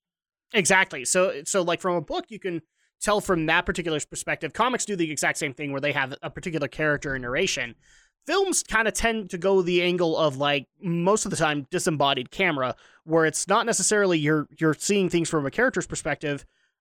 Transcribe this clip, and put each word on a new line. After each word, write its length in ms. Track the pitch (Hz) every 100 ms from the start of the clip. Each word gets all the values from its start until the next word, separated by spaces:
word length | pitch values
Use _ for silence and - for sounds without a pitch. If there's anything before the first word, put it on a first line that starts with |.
| _ _ _ _ _
Exactly. 520 | 226 170 190 185 147
So, 380 | 123 185 190 143
so, 180 | 160 196
like, 180 | 175 165
from 140 | 190
a 60 | 175
book, 240 | 151 349 -
you 100 | 214
can 240 | 190 170 - _ _ _
tell 200 | - 208
from 260 | - 175 160
that 200 | 170 175
particular 340 | 185 170 151
perspective. 520 | - 175 - 147 151
Comics 320 | - 240 247
do 120 | - 196
the 140 | 160
exact 280 | 147 170 147
same 160 | 156
thing 160 | 131 143
where 100 | 139
they 120 | 147
have 240 | 143 131 139
a 80 | 160
particular 380 | - 180 156 139
character 460 | - 156 143 147
and 80 | 135
narration. 540 | 123 139 190 143 120 113 _ _ _ _ -
Films 360 | 370 392 -
kinda 280 | - 220 220
tend 400 | - 233 226 185
to 80 | 180
go 240 | 190 190
the 200 | 175 175
angle 340 | 175 180 170 151
of, 220 | 156 131
like, 280 | 143 143 123 _
most 440 | 196 170 175 214
of 60 | 208
the 60 | 165
time, 320 | 160 147 131
disembodied 600 | 180 175 147 139 135 123
camera, 440 | - 185 147 127 - - _
where 220 | 160 160 160
it's 200 | - -
not 200 | 214 233
necessarily 520 | 208 185 214 196 170
you're, 300 | 147 156 147 -
you're 160 | 160
seeing 340 | 143 - 202 180
things 200 | 175 160
from 180 | 160 135
a 40 |
character's 360 | - 247 190 -
perspective, 580 | 156 160 143 147 139 - _ _ _